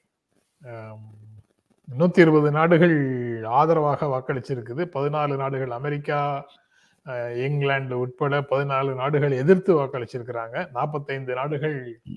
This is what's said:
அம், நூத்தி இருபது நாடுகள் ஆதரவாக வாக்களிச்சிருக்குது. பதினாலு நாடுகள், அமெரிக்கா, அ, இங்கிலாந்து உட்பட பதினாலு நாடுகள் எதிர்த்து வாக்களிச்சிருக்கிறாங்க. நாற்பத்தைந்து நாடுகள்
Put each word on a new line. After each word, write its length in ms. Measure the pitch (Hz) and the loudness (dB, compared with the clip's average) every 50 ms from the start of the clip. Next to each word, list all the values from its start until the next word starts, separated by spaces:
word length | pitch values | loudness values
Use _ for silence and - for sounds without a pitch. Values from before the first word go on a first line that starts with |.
| _ _ _ _ _ _ _ _ _ _ _ _ 156 | _ _ _ _ _ _ _ _ _ _ _ _ -20
அம், 500 | 123 117 113 110 110 110 110 110 110 107 107 110 107 107 104 _ _ _ _ _ _ _ _ _ - 127 127 | -18 -16 -16 -14 -16 -16 -18 -18 -20 -20 -20 -20 -20 -20 -20 _ _ _ _ _ _ _ _ _ -12 -2 2
நூத்தி 200 | 165 180 170 - | 2 4 8 8
இருபது 320 | 170 160 156 151 147 147 | 8 8 8 6 4 4
நாடுகள் 960 | 143 156 160 165 175 156 175 175 165 147 139 131 131 123 120 120 117 113 110 | 4 4 4 6 6 6 6 6 4 4 2 0 -2 -2 -4 -4 -6 -6 -4
ஆதரவாக 640 | 110 117 135 151 160 165 160 151 147 139 - 160 | 0 2 4 4 4 4 2 2 0 0 0 -2
வாக்களிச்சிருக்குது. 760 | 147 131 110 - - 147 131 113 - 139 123 113 117 120 143 175 175 - | -2 -2 -4 -2 -4 -6 -6 -4 -6 -8 -8 -6 -8 -6 -6 -6 -6 -4
பதினாலு 420 | 135 139 147 147 151 147 147 139 | -4 -2 -2 -2 -2 -2 -2 -2
நாடுகள், 340 | 135 135 135 135 131 135 127 | -2 -2 -4 -4 -4 -4 -6
அமெரிக்கா, 800 | 120 123 135 147 147 143 143 - 151 147 143 143 143 139 139 - - _ _ _ _ _ _ _ _ _ _ | -6 -6 -6 -6 -6 -6 -4 -4 -2 -2 -2 -2 -4 -6 -8 -12 -20 _ _ _ _ _ _ _ _ _ _
அ, 300 | - 127 123 120 120 120 | -10 -8 -8 -6 -6 -4
இங்கிலாந்து 600 | 120 127 139 147 147 139 139 139 135 135 127 127 123 | -4 -2 -2 -2 0 0 0 0 0 -2 -4 -4 -4
உட்பட 420 | 127 123 123 - 151 143 143 147 | -4 -4 -4 -4 -2 0 0 -2
பதினாலு 540 | 139 - 135 135 143 139 139 135 139 139 131 | 0 0 0 0 0 0 -2 -2 0 -2 -2
நாடுகள் 360 | 127 127 139 151 147 143 143 | -2 -2 0 0 0 2 0
எதிர்த்து 480 | 139 127 131 160 190 185 185 - 175 151 | 0 0 4 4 4 4 6 2 2 2
வாக்களிச்சிருக்கிறாங்க. 920 | 139 127 - 131 120 110 - 127 117 117 120 117 113 113 120 151 180 156 | 2 -2 -4 -6 -8 -8 -10 -12 -10 -8 -8 -8 -8 -6 -6 -8 -8 -6
நாற்பத்தைந்து 640 | 135 120 139 151 151 147 143 - 135 135 135 123 127 | -4 -4 -4 -4 -4 -8 -6 -6 -8 -8 -6 -6 -6
நாடுகள் 680 | 127 131 147 156 135 147 156 151 135 123 120 117 113 _ 135 - | -6 -4 -4 -4 -4 -4 -4 -4 -6 -8 -12 -16 -16 _ -18 -18